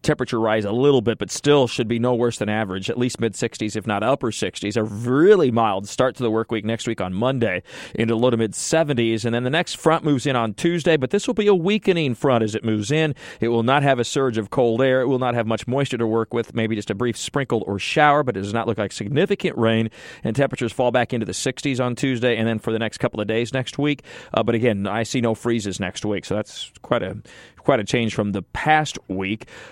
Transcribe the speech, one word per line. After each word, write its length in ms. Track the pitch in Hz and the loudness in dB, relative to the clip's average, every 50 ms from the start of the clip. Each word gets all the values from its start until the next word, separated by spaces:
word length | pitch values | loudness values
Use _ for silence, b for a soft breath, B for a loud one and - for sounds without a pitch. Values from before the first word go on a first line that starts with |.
| - | 2
temperature 360 | - 151 - 127 - - 113 | 0 0 0 -2 -2 -2 0
rise 240 | 110 110 110 113 104 | 2 2 2 2 0
a 80 | 101 | 0
little 300 | 104 120 131 147 139 131 | 0 2 4 4 4 4
bit, 160 | 107 117 110 - | 4 2 -2 -2
but 140 | 101 92 | -6 -10
still 340 | - - - 143 147 147 131 | -10 -2 2 4 6 6 4
should 220 | 117 - - 120 107 | 2 2 -2 -2 0
be 100 | 120 117 | 0 0
no 160 | 117 123 127 | 0 0 0
worse 240 | 117 120 120 113 - | 2 0 0 0 -2
than 120 | 107 101 | -2 -2
average, 380 | 107 110 110 95 92 95 95 - | 0 -2 -2 -2 -4 -6 -4 -6
at 120 | 117 120 | -2 -2
least 200 | 123 127 - - | -2 -2 -2 -2
mid 160 | 117 113 101 | -2 -4 -2
sixties, 400 | - - 113 - - 113 107 101 | -2 -6 -6 -4 -4 -6 -4 -4
if 120 | 107 95 110 | -4 -4 -2
not 160 | 104 101 104 | -2 0 2
upper 280 | 113 139 139 - 120 | 0 0 0 0 -4
sixties. 460 | 107 - - 92 - - - 101 101 117 | -2 -2 -4 -4 -4 -4 -6 -2 0 0
A 60 | 107 | -2
really 680 | 104 101 101 117 123 127 139 160 196 214 190 160 127 | -2 -4 -6 -2 0 4 6 8 8 8 8 6 2
mild 380 | 113 117 113 110 98 95 101 104 | 2 2 2 2 0 -2 -4 -8
start 280 | - - 127 131 - | -2 0 0 0 0
to 80 | - 127 | -2 -2
the 60 | 113 | 0
work 220 | 110 110 113 _ | 0 0 0 _
week 120 | 113 110 98 | -2 -4 -2
next 220 | 107 113 113 - 120 | -2 -4 -4 -4 -4
week 140 | 113 - | -4 -4
on 140 | 92 92 92 | -4 -4 -2
Monday 480 | 92 117 127 135 131 117 104 90 90 B B B B B B B | -2 0 0 0 0 0 0 -2 -4 B B B B B B B
into 200 | - 117 113 117 | -2 0 0 2
low 140 | 110 120 127 | 2 2 2
to 80 | 120 113 | 2 2
mid 160 | 113 104 - | 0 -2 -2
seventies. 720 | - - - - 160 165 147 143 113 117 113 113 110 107 | -6 -4 0 2 2 2 2 2 0 2 0 0 0 -2
And 80 | 120 113 | -2 -2
then 100 | 120 123 | 0 -2
the 60 | 127 | 0
next 260 | 135 165 180 - - | 0 0 -2 -2 -6
front 280 | - - 196 160 165 - | 0 2 2 2 2 2
moves 240 | 156 143 131 - 143 | 2 0 2 0 0
in 80 | 131 | 0
on 180 | 123 113 113 104 | 0 0 -2 -4
Tuesday, 440 | - - 170 170 175 147 180 160 156 | -2 0 0 0 2 2 2 2 2
but 120 | 127 127 | 2 0
this 160 | - 202 - | -2 -2 0
will 80 | - 233 | 0 -2
be 140 | 175 208 202 | 2 4 4
a 80 | 202 | 4
weakening 580 | 180 160 190 208 220 - - 185 170 156 139 117 | 4 4 2 0 2 2 2 2 2 2 0 -2
front 300 | - - 143 127 117 113 | 0 2 2 4 4 2
as 100 | 107 104 | 0 -2
it 100 | 110 - | -2 0
moves 280 | 113 107 107 104 101 | 0 0 0 0 0
in. 240 | 147 156 160 156 135 B B B B B | 0 0 0 0 -2 B B B B B
It 60 | - 117 | -2 0
will 160 | 117 117 113 | 0 2 2
not 180 | 120 135 147 | 4 2 4
have 160 | 139 139 135 120 | 4 4 2 2
a 60 | 117 | 0
surge 340 | - - 143 135 131 113 113 | -2 0 0 0 2 0 -2
of 140 | 104 98 | -4 -2
cold 320 | - - 127 117 113 117 131 | 0 2 2 2 4 4 2
air. 180 | 135 131 131 | 4 4 2
It 60 | 127 127 | 2 2
will 100 | 135 127 | 0 0
not 160 | 131 123 120 | 0 0 0
have 140 | 120 113 110 | 0 0 0
much 200 | 113 110 - - | -2 -4 -2 -4
moisture 300 | 123 139 143 135 - 117 | -2 -2 -2 -2 -2 -2
to 80 | 117 | 0
work 260 | 110 110 113 113 - | 0 2 0 0 0
with, 220 | - 117 113 - - | -2 -4 -4 -4 -4
maybe 220 | 120 113 107 113 | -4 -2 -2 -2
just 160 | 104 101 - | -4 -4 -4
a 40 | 104 | -4
brief 220 | 98 123 120 117 - | -2 -2 -2 -2 -4
sprinkle 460 | - - - 143 139 - 123 113 - | -8 -4 -4 -4 -2 0 -2 -2 -2
or 140 | - 101 101 | -2 -6 -6
shower, 420 | - - - 160 151 147 143 147 | -4 -2 2 4 4 6 4 4
but 160 | 147 123 98 98 | 2 0 -2 -4
it 40 | |
does 120 | 95 101 101 | -4 -4 -2
not 140 | 117 113 110 | -2 -2 -2
look 100 | 110 113 | -2 -2
like 140 | 104 98 | -4 -4
significant 680 | - - 107 101 - 135 185 202 202 - - 180 - - | -4 -8 -8 -4 0 0 0 0 0 -2 -2 -4 -2 2
rain. 320 | 117 110 113 110 113 110 B B B B B B B | 2 2 2 2 0 -2 B B B B B B B
And 120 | 117 113 | -4 0
temperatures 360 | 120 143 131 131 - 123 113 | 0 0 0 0 -2 -4 -4
fall 200 | - - 127 123 | -2 0 0 2
back 200 | 117 127 120 - | 2 2 0 0
into 140 | - 120 110 | -2 -4 -4
the 80 | 98 95 | -4 -6
sixties 460 | - - 135 127 - - 143 135 120 | -4 -4 -4 -4 -2 -4 -4 -2 -2
on 160 | 127 123 120 | -2 -2 -2
Tuesday, 420 | - - 135 131 117 117 127 120 110 | -2 -2 -2 0 2 2 2 2 2
and 100 | 110 113 | 2 0
then 120 | 117 110 | 0 -2
for 120 | - - | -2 -2
the 80 | 113 110 | -2 -2
next 200 | 113 110 - - | -2 -4 -4 -2
couple 200 | - 120 - 110 | -4 -4 -2 -2
of 60 | 107 | -4
days 260 | 104 110 117 120 110 | -2 0 -2 -2 -2
next 280 | - 131 127 - - - | -4 -4 -4 -4 -4 -2
week. 240 | 143 147 147 143 B B B B B B | 0 0 -2 -2 B B B B B B
Uh, 120 | B - 110 | B 0 2
but 100 | 107 113 | 2 2
again, 320 | 113 113 123 107 98 98 | 2 2 2 2 0 -2
I 160 | 101 98 113 | -2 -2 -2
see 200 | 117 - - 131 | -2 -2 -2 0
no 120 | 117 117 113 | 0 0 -2
freezes 460 | - - 123 117 117 101 101 92 - | -2 -2 -2 -2 0 -2 -4 -4 -4
next 260 | 98 90 - - - | -6 -6 -6 -6 -4
week, 180 | 104 104 92 - | -4 -4 -4 -4
so 120 | - 95 | -4 -4
that's 360 | 104 107 - - - - - _ - - | -4 -4 -8 -10 -16 -16 -16 _ -20 -4
quite 180 | - - 117 | -2 -2 -2
a, 160 | 92 95 101 107 - B B B B B B B | -2 -4 -8 -10 -14 B B B B B B B
quite 220 | - - 143 117 | 0 2 2 2
a 40 | 104 | 2
change 300 | - - 123 117 110 - | 0 0 0 0 0 -2
from 200 | - 107 104 95 | -2 -2 -2 -2
the 100 | 98 90 | -4 -6
past 560 | _ _ - - 151 156 156 156 - - - - _ | _ _ -4 2 4 4 4 2 0 -6 -14 -10 _
week. 400 | 95 95 95 95 107 113 - B B B B B | -6 -4 -2 -4 -4 -6 -8 B B B B B